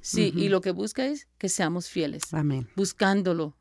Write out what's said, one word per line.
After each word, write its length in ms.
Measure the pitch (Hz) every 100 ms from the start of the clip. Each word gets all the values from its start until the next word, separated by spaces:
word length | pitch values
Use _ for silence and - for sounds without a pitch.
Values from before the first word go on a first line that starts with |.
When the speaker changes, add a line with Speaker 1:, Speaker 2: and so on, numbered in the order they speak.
Speaker 1:
sí, 320 | - 175 170 175
y 60 |
Speaker 2:
Ujú. 80 | 196
Speaker 1:
lo 100 | 190
que 100 | 185
busca 340 | 185 214 - 269
es 220 | 294 - _
que 100 | 190
seamos 400 | - 160 175 -
fieles. 360 | - 151 151 -
Speaker 2:
Amén. 340 | 156 147 131 120 -
Speaker 1:
Buscándolo, 800 | 190 - 196 196 180 165 151 -